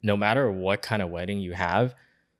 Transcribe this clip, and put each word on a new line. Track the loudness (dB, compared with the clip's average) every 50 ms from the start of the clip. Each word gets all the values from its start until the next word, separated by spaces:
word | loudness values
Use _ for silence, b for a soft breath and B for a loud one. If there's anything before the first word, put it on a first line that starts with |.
no | 0 0 2
matter | 2 2 2 2 2 2 0
what | 0 0 0 0 0 0
kind | -2 -2 -2 -2
of | -2 -2
wedding | -4 -6 -6 -4 -4 -4
you | -4 -6 -4
have, | -2 -2 2 2 2 2 2 -2 _ _ _ _ _ _ _ _ _